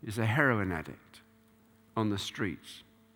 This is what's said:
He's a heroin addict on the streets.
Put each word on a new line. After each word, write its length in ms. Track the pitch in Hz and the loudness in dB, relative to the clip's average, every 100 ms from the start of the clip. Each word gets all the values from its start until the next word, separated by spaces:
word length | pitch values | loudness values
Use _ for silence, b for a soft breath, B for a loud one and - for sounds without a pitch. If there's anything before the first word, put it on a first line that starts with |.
He's 140 | 120 104 | -6 0
a 80 | 110 | 2
heroin 460 | 123 143 113 95 | 4 4 4 2
addict 500 | 82 76 - - - - _ _ _ - - - - | -2 -6 -14 -18 -20 -20 _ _ _ -20 -20 -8 -2
on 140 | 110 | 0
the 80 | 101 | 0
streets. 640 | - - 104 78 - - - _ - | -4 -4 -4 -4 -12 -20 -20 _ -20